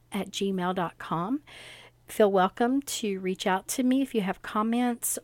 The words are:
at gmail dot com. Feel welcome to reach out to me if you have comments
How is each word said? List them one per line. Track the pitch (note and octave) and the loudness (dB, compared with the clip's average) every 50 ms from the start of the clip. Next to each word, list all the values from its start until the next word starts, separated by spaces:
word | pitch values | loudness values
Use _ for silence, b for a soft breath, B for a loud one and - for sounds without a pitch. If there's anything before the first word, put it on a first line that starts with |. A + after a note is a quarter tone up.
| b - | b -10
at | - G#3 F#3+ - - | -6 -6 -6 -6 -6
gmail | - G3+ G3 F#3+ F#3 F3+ F3+ F#3 | -4 -2 -2 0 0 0 -2 0
dot | F#3+ F3 - - - | -2 -2 -4 -6 -8
com. | - - F3+ E3 E3+ G3+ C4 D4+ - B B B B B B B B B B B _ - | -8 -4 -2 -2 -2 -2 -4 -4 -6 B B B B B B B B B B B _ -4
Feel | - - A3 G3+ | 2 4 6 6
welcome | G3 F#3+ F3+ F#3 - - A#3+ A#3+ C4 C#4 C#4 | 6 6 4 4 2 0 0 2 2 0 -2
to | - - - - G#3 G3 F#3+ | -4 -6 -4 -4 -2 -2 -2
reach | F#3+ F#3 F#3+ - - | -2 -4 -2 -2 0
out | G#3 F#3 F#3 - | 0 0 0 0
to | - - - B3+ | -2 -2 0 2
me | B3+ B3+ C4+ C#4 | 2 4 2 2
if | C4 - | 0 0
you | A3+ | 0
have | F#3+ F#3+ F#3 - - | 0 0 -2 -4 -6
comments | - - A3 G#3+ A3+ A3+ A#3+ B3 B3 A#3+ A#3+ - - - - | -6 -2 -2 0 0 2 2 2 0 0 -2 -4 -6 -6 -4